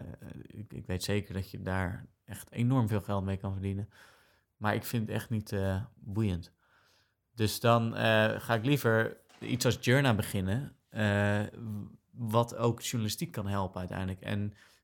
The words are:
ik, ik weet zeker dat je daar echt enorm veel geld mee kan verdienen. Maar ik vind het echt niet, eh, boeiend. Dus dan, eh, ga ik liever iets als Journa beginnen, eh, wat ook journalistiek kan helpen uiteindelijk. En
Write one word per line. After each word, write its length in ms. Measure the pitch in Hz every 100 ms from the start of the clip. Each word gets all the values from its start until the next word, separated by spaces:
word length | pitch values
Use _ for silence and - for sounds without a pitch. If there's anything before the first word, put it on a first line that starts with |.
| - - - - -
ik, 260 | - 107
ik 140 | - 95
weet 160 | 90
zeker 320 | - 101 98
dat 160 | 92 95
je 120 | 95
daar 440 | 95 92 90 98 - _
echt 260 | - 98 -
enorm 360 | - 120 131 110
veel 120 | 107
geld 240 | - 101
mee 120 | 95 95
kan 160 | 98
verdienen. 360 | 95 98 98 101 - - _ _ _ _ -
Maar 180 | 104
ik 100 | 107
vind 220 | - 120 107
het 100 | 107
echt 140 | -
niet, 220 | 110 107
eh, 300 | 104 98 95 117
boeiend. 580 | - - 98 107 85 - _ _ _ _ _ _ _ _
Dus 260 | 113 107 -
dan, 360 | 117 117 113 104
eh, 380 | 113 110 110 104
ga 140 | 120
ik 100 | 113
liever 520 | 120 143 117 113 113 - _ -
iets 240 | 110 120
als 140 | 123 -
Journa 340 | - 131 139
beginnen, 640 | 101 - 101 92 113 143 - _
eh, 520 | 110 104 101 101 104 107 - 113 104 95 - _
wat 460 | 117 117 113 120 -
ook 260 | 117 117
journalistiek 500 | - 120 107 - -
kan 140 | - 98
helpen 320 | 101 92 92
uiteindelijk. 420 | 92 95 95 95
En 340 | 101 104 101 - - _